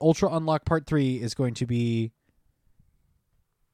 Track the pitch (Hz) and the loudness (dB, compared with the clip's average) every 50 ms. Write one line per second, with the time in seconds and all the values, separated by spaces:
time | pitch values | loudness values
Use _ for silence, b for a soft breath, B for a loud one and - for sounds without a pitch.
0 | 156 160 156 - 202 180 165 160 160 156 156 147 - - 165 160 143 - 156 147 | 2 2 2 4 2 0 0 0 0 0 -2 0 0 0 -2 -2 0 0 0 0
1 | 139 127 127 117 120 110 - - 131 120 113 - 127 117 120 120 120 117 113 113 | 2 0 0 -2 -4 -4 -4 -2 -4 -2 -2 -4 -4 -2 0 0 0 0 0 0
2 | 113 113 - _ _ _ _ _ _ _ _ _ _ _ _ _ _ _ _ _ | -2 -4 -6 _ _ _ _ _ _ _ _ _ _ _ _ _ _ _ _ _
3 | _ _ _ _ _ _ _ _ _ _ _ _ _ _ | _ _ _ _ _ _ _ _ _ _ _ _ _ _